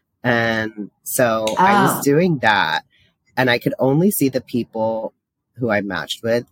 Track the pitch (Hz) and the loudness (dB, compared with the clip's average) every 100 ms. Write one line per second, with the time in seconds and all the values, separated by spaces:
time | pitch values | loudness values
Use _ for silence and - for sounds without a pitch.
0 | _ _ 123 117 117 113 110 107 98 _ | _ _ -2 0 0 -2 -4 -8 -14 _
1 | - - 123 110 110 107 190 202 160 135 | -6 0 2 2 -2 2 2 4 2 0
2 | 135 147 185 139 113 101 80 80 - _ | 2 2 2 2 2 2 2 -2 -6 _
3 | _ _ _ - 131 120 139 - 131 147 | _ _ _ -2 0 2 -2 0 0 2
4 | 196 - 135 127 - 123 110 113 110 113 | 2 2 0 -2 -4 -6 -6 -4 -4 -4
5 | 110 - _ _ _ - 120 104 98 85 | -8 -14 _ _ _ -6 -2 -2 -2 -6
6 | 73 - 113 120 - | -6 -8 -2 -2 -4